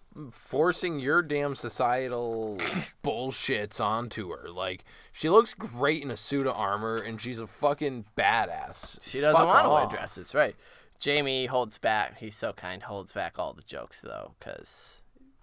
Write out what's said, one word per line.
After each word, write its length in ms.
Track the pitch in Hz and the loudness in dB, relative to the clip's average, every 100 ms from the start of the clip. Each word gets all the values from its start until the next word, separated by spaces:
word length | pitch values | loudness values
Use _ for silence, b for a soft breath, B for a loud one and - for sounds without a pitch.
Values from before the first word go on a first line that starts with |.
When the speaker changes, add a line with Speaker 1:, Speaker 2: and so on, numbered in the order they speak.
| - - 139 | -14 -16 -16
Speaker 1:
forcing 680 | - - 135 170 170 180 151 | -16 -4 2 4 2 -2 -2
your 220 | 131 170 | 2 2
damn 340 | 160 147 143 135 | 2 -2 -2 -4
societal 1000 | 120 - 123 123 131 120 120 113 110 101 | -6 0 2 2 0 -2 -2 -2 -4 -4
<laughs> 460 | - 180 - - | -4 -4 -6 -4
bullshits 800 | 143 113 131 123 - 113 104 - | -4 -2 -4 -4 -2 -2 -2 -2
onto 480 | 104 110 120 113 92 | 0 0 -4 -8 -8
her. 180 | 76 78 | -8 -10
Like, 340 | 87 92 92 - B B | -6 -6 -6 -12 B B
she 180 | - 156 | -4 6
looks 240 | 202 226 | 6 6
great 500 | - - 120 143 160 | -4 -10 0 2 2
in 80 | 139 | -4
a 60 | 110 | -6
suit 300 | - 143 131 | -2 0 0
of 80 | 107 | 0
armor, 400 | 101 104 110 113 | 0 0 0 -4
and 220 | 107 113 | -4 -8
she's 200 | 120 117 | -8 -8
a 80 | 113 | -10
fucking 580 | - 147 147 147 127 104 - | 0 2 2 -2 -4 -8 2
badass. 840 | 101 113 98 80 65 - - - | 4 4 0 -4 -10 -10 -12 -12
Speaker 2:
She 180 | - 127 | -8 2
doesn't 180 | 147 160 | 6 8
Speaker 1:
Fuck 80 | 165 | 8
Speaker 2:
wanna 220 | 233 - | 8 8
wear 140 | 151 113 | 6 4
Speaker 1:
off. 60 | |
Speaker 2:
dresses, 420 | - - - 87 143 | -2 -8 -10 -2 2
right? 200 | 127 - b b b _ | 2 0 b b b _
Jaime 440 | 139 147 139 131 127 | 0 2 2 0 0
holds 300 | 131 117 - | 0 -2 -2
back. 400 | 117 107 73 - | 0 2 0 -6
He's 160 | 110 - | -12 -6
so 180 | 113 | -8
kind, 300 | - 90 92 | -6 -10 -10
holds 280 | - 101 90 | -8 -10 -8
back 260 | 101 85 - | -6 -6 -4
all 140 | 80 | -8
the 80 | - | -8
jokes, 380 | - 67 58 - | -14 -12 -12 -12
though, 340 | 62 52 50 _ | -10 -12 -12 _
'cause, 640 | - 50 - - - - - _ - _ | -14 -12 -12 -14 -14 -18 -20 _ -20 _